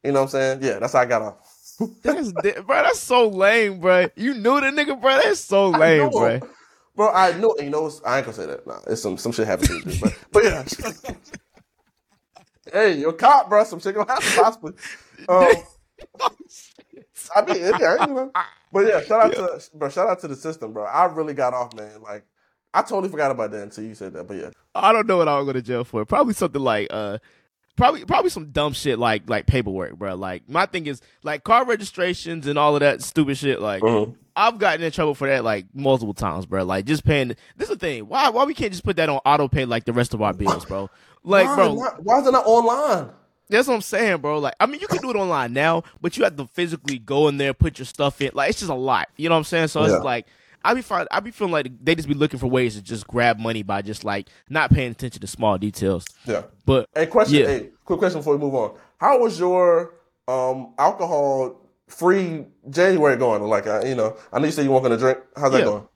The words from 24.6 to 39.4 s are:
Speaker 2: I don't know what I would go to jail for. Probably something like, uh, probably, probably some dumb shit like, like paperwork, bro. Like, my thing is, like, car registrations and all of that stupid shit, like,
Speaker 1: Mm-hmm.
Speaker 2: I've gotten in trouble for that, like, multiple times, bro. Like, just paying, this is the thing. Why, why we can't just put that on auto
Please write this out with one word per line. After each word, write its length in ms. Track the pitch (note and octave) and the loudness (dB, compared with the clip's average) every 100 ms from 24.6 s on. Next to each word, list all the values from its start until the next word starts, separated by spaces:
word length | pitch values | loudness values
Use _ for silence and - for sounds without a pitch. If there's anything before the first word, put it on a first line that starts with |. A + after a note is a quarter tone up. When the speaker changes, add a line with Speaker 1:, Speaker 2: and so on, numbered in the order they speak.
| _ | _
Speaker 2:
I 180 | - G3 | 0 2
don't 140 | A3 G#3+ | 2 2
know 100 | F#3 | 2
what 100 | D#3 | 2
I 100 | C#3+ | 0
would 60 | C#3 | -2
go 60 | |
to 80 | B2+ | -6
jail 220 | A#2 B2 | -4 -6
for. 200 | A#2 A#2 G#2+ | -4 -6 -2
Probably 260 | G#3 C#4+ | 0 0
something 300 | G#3 C3+ C#3+ | 0 -4 -2
like, 260 | C3 G#2+ G#2 | -2 -2 -4
uh, 280 | G#2+ G#2 G#2+ _ _ _ _ _ - | -8 -8 -10 _ _ _ _ _ 2
probably, 280 | B3 D#4 - | 2 2 -2
probably 240 | F4 F#4 | 0 0
some 200 | - D3+ | -4 -8
dumb 220 | C#3+ D3 | -4 -4
shit 260 | C3+ D3 A#2 | -4 -4 0
like, 300 | A#2+ G#2+ - | 0 -2 -2
like 180 | A2 - | -2 0
paperwork, 500 | C3 G#2 F#2+ F2 E2 | 0 -2 -6 -8 -8
bro. 160 | G2 | -10
Like, 340 | F#2 F#2+ F#2 _ | -8 -10 -10 _
my 160 | D#3 | -4
thing 220 | G3 F#3 D3+ | -2 -4 -8
is, 160 | C3 _ _ | -12 _ _
like, 220 | D3+ D3+ | -10 -10
car 220 | - A#3 B3+ | 2 2 2
registrations 800 | A3+ G3 - F3+ F3 E3+ E3 C#3 | -4 -6 -6 -4 -4 -8 -8 -4
and 120 | D3 | 2
all 160 | D3+ D3 | 2 4
of 40 | |
that 220 | C#3+ C3 | 2 2
stupid 340 | - - C#3+ C3+ | -4 0 0 0
shit, 240 | C#3 C3 | -2 -2
like, 220 | G#2+ G2 | -2 0
Speaker 1:
Mm-hmm. 300 | A2 A2+ G#2+ A#2+ _ - | 2 2 0 -8 _ 0
Speaker 2:
I've 220 | G3+ A3 | 0 2
gotten 240 | G3 D#3+ | 0 0
in 80 | E3 | -4
trouble 220 | D#3 D#3 | -2 -2
for 140 | C#3 C#3 | -2 -2
that, 160 | C3+ | 0
like, 220 | A2+ G#2 F#2+ | 0 -4 -6
multiple 400 | C3 C#3 C3 A2+ | -6 0 0 0
times, 320 | F#2+ G#2 D#2+ F2 | -4 -4 -4 -6
bro. 180 | F#2+ | -4
Like, 220 | F#2 F#2+ G2+ | -2 -4 -2
just 180 | D3+ | -2
paying, 240 | - D3 B2+ B2+ _ _ | 2 0 -2 -6 _ _
this 100 | G#4+ | -8
is 20 | |
the 60 | G#4+ | -6
thing. 320 | F3 B2+ G#2+ | -6 -6 -6
Why, 220 | C4+ C#4 | 0 0
why 140 | A3+ | 2
we 100 | C#4 | -2
can't 180 | D4+ A#3 | -2 -6
just 120 | F3+ | -6
put 120 | G#3 E3+ | -6 -2
that 140 | D#3+ | 0
on 80 | C#3 C3+ | 0 2
auto 220 | D3 | 2